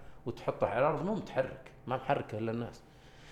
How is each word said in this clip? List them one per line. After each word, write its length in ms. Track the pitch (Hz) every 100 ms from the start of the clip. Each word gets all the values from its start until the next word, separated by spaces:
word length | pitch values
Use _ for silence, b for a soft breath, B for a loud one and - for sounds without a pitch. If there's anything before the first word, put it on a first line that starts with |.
| B B 120
وتحطه 420 | - - - 104
على 120 | 107
الأرض 260 | 147 147 175
مو 100 | 208
متحرك، 560 | - 123 - - - - -
ما 80 | 127
محركه 420 | - 143 - 107
إلا 140 | 113
الناس. 320 | 117 113 - - B B B B